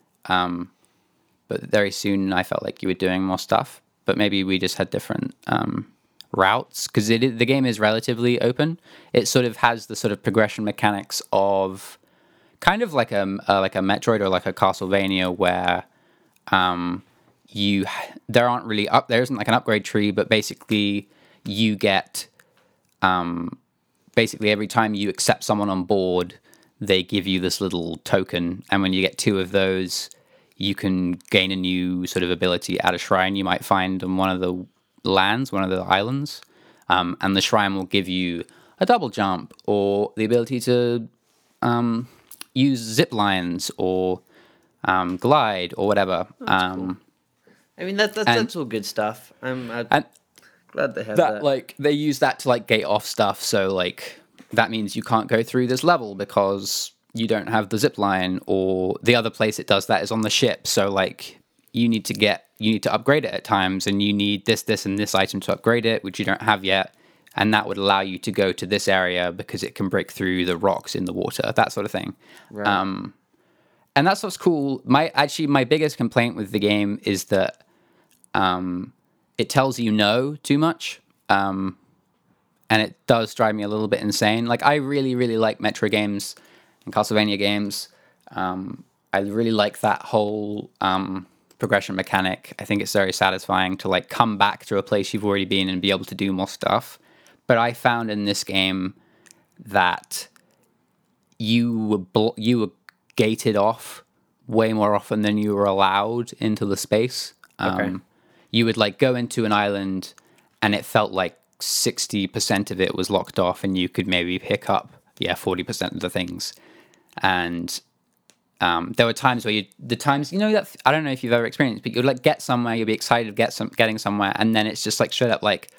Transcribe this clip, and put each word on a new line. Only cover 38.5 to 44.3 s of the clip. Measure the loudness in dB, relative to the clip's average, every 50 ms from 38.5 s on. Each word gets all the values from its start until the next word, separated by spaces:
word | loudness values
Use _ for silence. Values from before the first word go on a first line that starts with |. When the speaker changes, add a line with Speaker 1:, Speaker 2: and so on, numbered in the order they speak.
| _ -20 _ _ _ _
Speaker 1:
a | 2
double | 2 2 2 0 -4
jump | -2 -2 0 0 0 -4 -6 -12 -20 -8 _
or | -2 0 0 2 0 0 0 -2 -2 -2
the | -4 0
ability | 0 2 0 0 -2 -4 -4
to, | 0 2 2 2 2 0 -2 -4 -6 -8 -16 _ _ _ _ _ _ _ _ _ -2
um, | 0 0 0 0 0 -2 -4 -6 -10 -16 _ _ _ -20 -20 -20 -6 _
use | 2 2 2 2 0
zip | -4 0 0 2 2 2 0
lines | 0 2 2 2 2 0 -2 -4 -4 -6 -8 -4
or, | -4 -2 0 0 0 0 0 -2 -4 -8 _